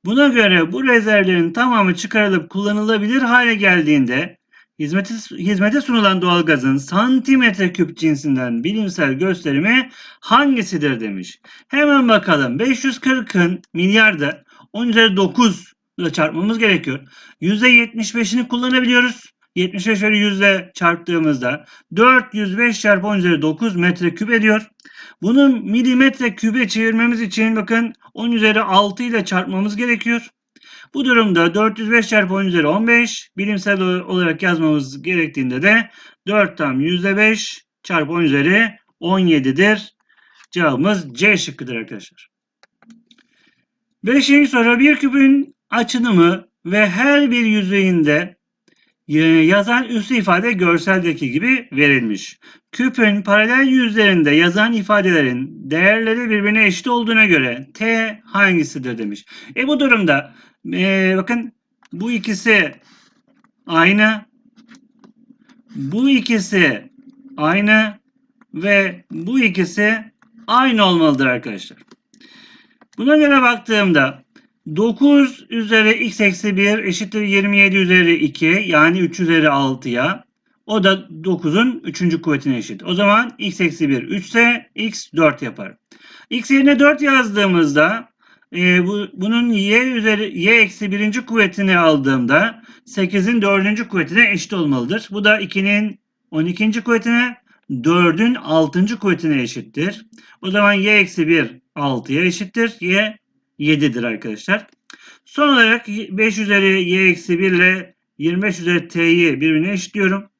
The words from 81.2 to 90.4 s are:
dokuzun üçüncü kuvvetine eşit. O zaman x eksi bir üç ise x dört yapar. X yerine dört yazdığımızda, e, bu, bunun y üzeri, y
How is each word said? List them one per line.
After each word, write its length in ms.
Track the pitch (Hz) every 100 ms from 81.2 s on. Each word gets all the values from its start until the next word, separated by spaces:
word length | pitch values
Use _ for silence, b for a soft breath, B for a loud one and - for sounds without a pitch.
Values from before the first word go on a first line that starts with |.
dokuzun 560 | 180 165 156 180 254 220
üçüncü 380 | - 143 175 165
kuvvetine 340 | 160 139 139 123
eşit. 260 | 101 98
O 120 | -
zaman 360 | 185 202 214 240 -
x 220 | 202 175
eksi 280 | 175 143 147
bir 140 | 131
üç 240 | - 196 185
ise 440 | 233 233 240 -
x 380 | - 220 - - 156
dört 260 | 156 -
yapar. 340 | 123 101 95 - _ B B B B
X 200 | 240 -
yerine 280 | 269 277 262
dört 240 | 285 294
yazdığımızda, 1080 | 285 269 226 202 196 175 151 143 160 226 - _ b b b 175
e, 300 | 180 180 180
bu, 200 | 208 190
bunun 360 | - 202 233 240
y 420 | 214 196 226 254
üzeri, 460 | 240 214 208 214
y 220 | 175